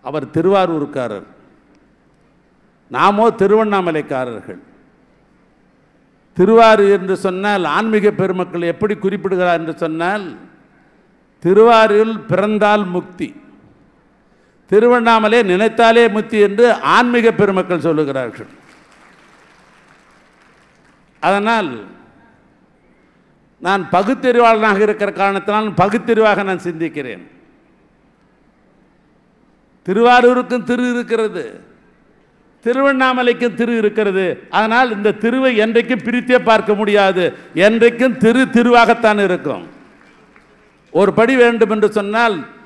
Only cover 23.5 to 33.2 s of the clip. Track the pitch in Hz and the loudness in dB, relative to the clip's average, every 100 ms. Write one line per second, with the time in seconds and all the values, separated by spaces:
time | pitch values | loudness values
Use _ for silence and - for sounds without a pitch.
23.5 | _ 175 196 151 180 202 269 262 240 233 | _ -4 -4 0 -2 0 -2 0 2 4
24.5 | 220 214 196 208 208 208 180 196 196 202 | 4 2 0 0 -2 -6 -2 -2 -2 -4
25.5 | 208 214 165 190 226 233 220 220 202 196 | -4 -4 0 0 0 -2 2 2 0 -4
26.5 | 180 175 160 165 147 127 92 - _ _ | -6 -8 -8 -8 -8 -12 -14 -18 _ _
27.5 | _ _ _ _ _ _ _ _ _ _ | _ _ _ _ _ _ _ _ _ _
28.5 | _ _ _ _ _ _ _ _ _ _ | _ _ _ _ _ _ _ _ _ _
29.5 | _ _ _ - 196 240 247 240 254 202 | _ _ _ -4 2 4 6 4 2 -2
30.5 | 247 185 240 247 240 240 226 220 180 117 | -6 -4 -4 -2 -4 -4 -4 -4 -6 -12
31.5 | 92 - _ _ _ _ _ _ _ _ | -16 -20 _ _ _ _ _ _ _ _
32.5 | _ 233 254 277 262 262 254 | _ -4 0 0 0 0 0